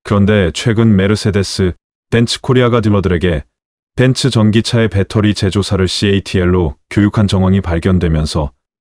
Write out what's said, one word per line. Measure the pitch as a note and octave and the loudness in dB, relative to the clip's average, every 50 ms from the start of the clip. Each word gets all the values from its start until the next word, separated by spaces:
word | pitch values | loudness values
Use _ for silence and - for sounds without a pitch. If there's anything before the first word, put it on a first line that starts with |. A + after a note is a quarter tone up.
그런데 | _ - G#2+ G2+ G2+ G2 G#2+ G#2 F#2 E2 - | _ -2 0 2 2 2 2 2 2 0 -2
최근 | - - B2 G#2+ G#2+ A#2 A2+ G#2 | -2 -2 -2 0 2 2 4 4
메르세데스 | F#2+ F#2+ G2+ G#2+ G2 - A2 F#2 G2 F#2+ - - - F#2+ F2+ - - _ _ _ _ _ _ | 2 2 0 -2 -2 -2 -2 -2 -2 -2 -2 -2 -2 -2 -2 -2 -6 _ _ _ _ _ _
벤츠 | - A#2 A#2+ - - - | 0 0 0 0 -4 -6
코리아가 | - - B2+ B2+ B2 A#2+ A#2+ A#2 | -2 0 2 2 2 2 2 0
딜러들에게 | G#2 A2 G2+ G2+ F2 F2+ F2+ E2+ F#2 F2+ E2 D2 - - _ _ _ _ _ _ _ _ _ | 0 0 0 0 0 0 -2 0 0 -2 -2 -4 -6 -10 _ _ _ _ _ _ _ _ _
벤츠 | - B2+ C3 B2+ - - C3 | 0 2 2 2 0 -2 0
전기차의 | - A#2 G#2+ G#2+ G#2+ A#2 G#2+ - - A2+ A2+ G#2 | 0 2 2 2 2 0 0 0 0 0 0 0
배터리 | - G2+ F#2+ - - A2+ G#2 G#2 G2 | 0 -2 -4 0 -2 0 0 0 0
제조사를 | - G#2+ F#2+ - G2+ F#2 - G#2 F#2 F#2+ | 0 -2 -2 -2 -2 -2 -2 -2 -2 -2
씨에이티엘로 | F2+ - - G#2+ G2+ G2 F#2+ - - - F#2+ F2 F2+ F2+ F#2 F2 D2 - - _ _ | -2 -2 -2 0 0 0 -2 -2 -2 -2 -2 0 0 0 0 0 -2 -4 -10 _ _
교육한 | - G#2+ G2+ G2+ - A#2 G#2 F#2+ | 0 2 2 2 2 0 0 0
정황이 | G#2 F#2 F#2 F#2 F#2+ G2 | 2 0 2 2 2 0
발견되면서 | - F2 E2 E2+ - G2 F#2 F2 F2+ E2 D#2 D#2 D2+ - - E2 D2 C#2+ - _ _ _ _ _ | 0 -2 -4 -2 0 0 0 0 0 0 0 -2 -2 -2 -4 -4 -6 -6 -8 _ _ _ _ _